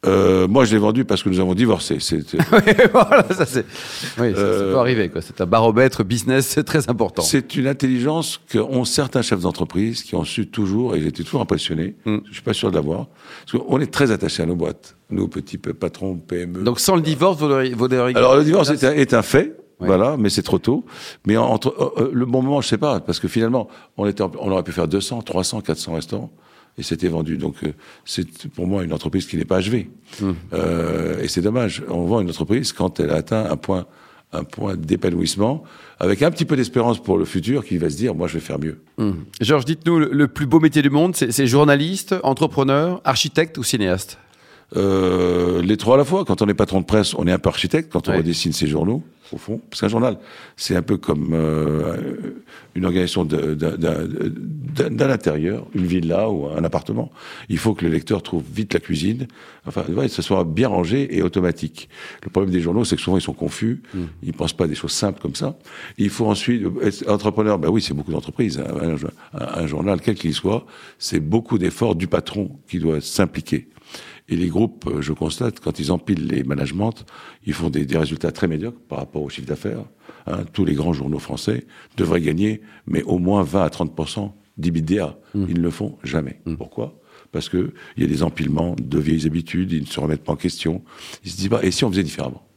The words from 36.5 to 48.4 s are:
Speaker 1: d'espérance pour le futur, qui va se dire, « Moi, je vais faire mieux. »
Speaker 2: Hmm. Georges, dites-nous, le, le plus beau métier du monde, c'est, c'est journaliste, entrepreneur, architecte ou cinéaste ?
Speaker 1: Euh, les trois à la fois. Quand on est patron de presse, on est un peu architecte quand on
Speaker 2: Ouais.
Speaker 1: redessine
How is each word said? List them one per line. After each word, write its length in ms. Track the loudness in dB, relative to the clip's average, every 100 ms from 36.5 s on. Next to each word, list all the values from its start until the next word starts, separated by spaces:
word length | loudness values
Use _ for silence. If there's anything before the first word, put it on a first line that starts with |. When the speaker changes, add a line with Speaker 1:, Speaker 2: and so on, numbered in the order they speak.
| 0
Speaker 1:
d'espérance 440 | 2 2 2 0
pour 160 | 2 0
le 60 |
futur, 400 | 2 -2 -2 -2
qui 120 | -2 -2
va 120 | -2
se 60 | -2
dire, « 180 | -2 -2
Moi, 100 | -4
je 80 |
vais 60 | -4
faire 180 | -6 -6
mieux. » 180 | -6 -8 _ -4
Speaker 2:
Hmm. 140 | -4 -4 -10 -6
Georges, 240 | 0 2
dites-nous, 340 | 0 -2 2 2
le, 100 | 2
le 160 | 2 2
plus 180 | 0 4
beau 120 | 6
métier 220 | 6 4
du 80 | 4
monde, 240 | 4 2 2
c'est, 140 | -2
c'est 140 | 2 4
journaliste, 680 | 6 6 6 2 -4 -4 -2
entrepreneur, 800 | 0 2 0 2 2 2 2 0
architecte 540 | 0 0 0 0 0 -2
ou 60 |
cinéaste ? 540 | -2 0 2 0 -2 -16 _ _ -20 -20 _ 0
Speaker 1:
Euh, 840 | 2 4 4 4 2 2 2 2
les 140 | 2 2
trois 180 | 6
à 40 | 6
la 60 |
fois. 200 | 6 0
Quand 180 | 0 2
on 60 | 2
est 60 |
patron 260 | 2 2 2
de 60 | 2
presse, 280 | 2 2
on 120 | 0 0
est 60 |
un 60 | 2
peu 100 | 2
architecte 440 | 0 0 0 0
quand 160 | -4 0
on 40 |
Speaker 2:
Ouais. 60 | 0
Speaker 1:
redessine 340 | 2 0